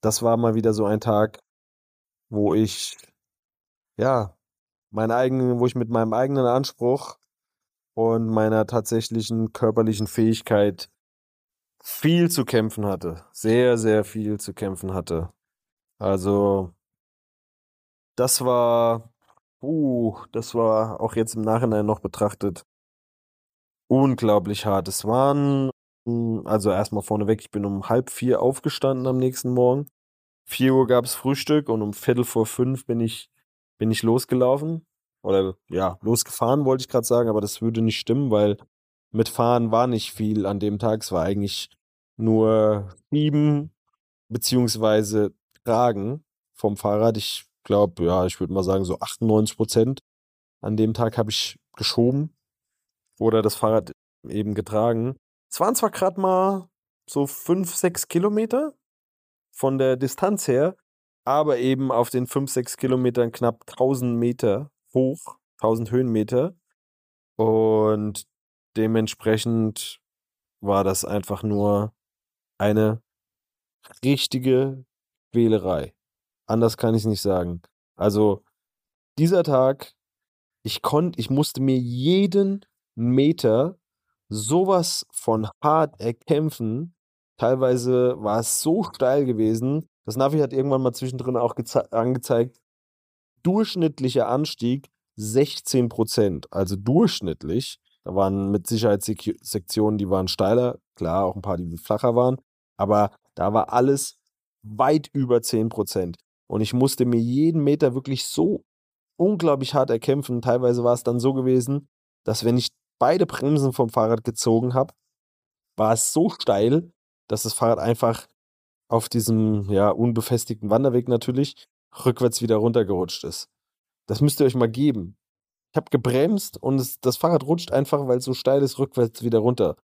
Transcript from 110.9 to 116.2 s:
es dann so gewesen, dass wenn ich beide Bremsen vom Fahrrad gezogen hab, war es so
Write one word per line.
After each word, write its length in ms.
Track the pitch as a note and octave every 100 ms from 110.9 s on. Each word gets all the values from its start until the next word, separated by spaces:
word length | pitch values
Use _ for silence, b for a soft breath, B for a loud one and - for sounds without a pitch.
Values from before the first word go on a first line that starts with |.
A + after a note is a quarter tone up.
es 100 | A#2+
dann 160 | - A#2+
so 140 | B2
gewesen, 540 | C3+ B2+ B2+ B2 C#3+ C#3 _ _ _
dass 220 | - G#2+ A2+
wenn 120 | B2
ich 120 | A#2+ _ _ _
beide 260 | B2 F3 D#3+
Bremsen 480 | - C3+ D3+ C3+
vom 160 | B2+ A#2+
Fahrrad 340 | B2 A2 A2+
gezogen 500 | A#2 A2+ - A2+ B2
hab, 200 | B2+ C3+ _ _ _ _ _ _ _ _ -
war 160 | A2
es 200 | A2+ -
so 160 | -